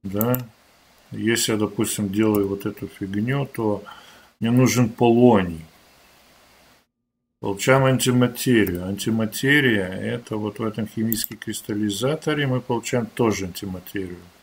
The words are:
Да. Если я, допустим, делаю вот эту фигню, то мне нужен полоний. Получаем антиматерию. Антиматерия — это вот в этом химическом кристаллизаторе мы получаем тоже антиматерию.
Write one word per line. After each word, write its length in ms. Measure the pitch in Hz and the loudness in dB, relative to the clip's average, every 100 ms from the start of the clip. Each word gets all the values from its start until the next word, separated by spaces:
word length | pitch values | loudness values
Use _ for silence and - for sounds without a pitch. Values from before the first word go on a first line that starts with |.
Да. 340 | 98 101 117 127 123 _ _ _ _ _ _ | -8 -4 0 -2 -4 _ _ _ _ _ _
Если 420 | 107 104 117 - | -4 0 0 0
я, 40 | 107 | 0
допустим, 520 | 107 101 107 - 101 | 0 0 -4 -2 -4
делаю 380 | 98 110 104 98 | 2 2 2 0
вот 180 | 98 107 | -2 -6
эту 220 | 104 98 | -8 -14
фигню, 580 | - 98 104 117 139 120 | -10 -6 -4 -2 -2 -4
то 380 | - 110 101 - - - - _ _ | -4 -4 -4 -8 -20 -20 -20 _ _
мне 120 | 113 | 0
нужен 380 | 123 127 110 117 | 4 4 4 2
полоний. 760 | - 120 117 123 107 90 82 80 _ _ _ _ _ _ _ _ _ _ _ _ _ _ _ _ _ | 4 4 8 8 6 2 -6 -14 _ _ _ _ _ _ _ _ _ _ _ _ _ _ _ _ _
Получаем 460 | 107 98 - 135 131 | -8 -4 2 4 4
антиматерию. 1000 | 131 127 123 123 120 - 117 95 87 92 | 2 2 2 2 0 2 4 4 0 -6
Антиматерия — 1000 | 98 - 113 110 - 135 147 131 107 92 | -4 -2 -2 -2 -2 2 4 4 2 -2
это 480 | 98 104 120 120 110 | -6 -6 -8 -8 -6
вот 240 | 107 - | -6 -6
в 40 | |
этом 240 | 113 110 107 | -6 -6 -8
химическом 500 | - 110 110 - 104 | -4 -4 -4 -6 -12
кристаллизаторе 1120 | - 104 - 104 107 98 127 156 - 151 143 | -12 -12 -6 -2 -2 -2 -2 -2 -2 -2 -2
мы 120 | 127 | -2
получаем 460 | - 117 110 123 110 | -2 -6 -2 -4 -4
тоже 400 | - 117 95 92 | 0 0 0 -6
антиматерию. 760 | 87 98 92 87 101 92 87 87 _ | -8 -10 -10 -10 -10 -10 -12 -18 _